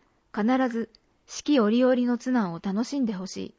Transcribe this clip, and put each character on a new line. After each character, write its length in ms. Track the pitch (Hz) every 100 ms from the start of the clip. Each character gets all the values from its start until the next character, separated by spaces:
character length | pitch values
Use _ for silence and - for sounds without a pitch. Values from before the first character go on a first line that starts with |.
| _ _ _
必 140 | - 208 254 262
ず 220 | 233 226 _ _ _ _
四 180 | -
季 160 | - 294
折 220 | 208 240
々 140 | 254 254
の 180 | 247 240
津 100 | 254
南 240 | 254 190
を 60 | 165
楽 220 | 196 196
し 160 | 240 285
ん 60 | 233
で 60 |
ほ 120 | 190 190
し 120 | -
い 160 | 190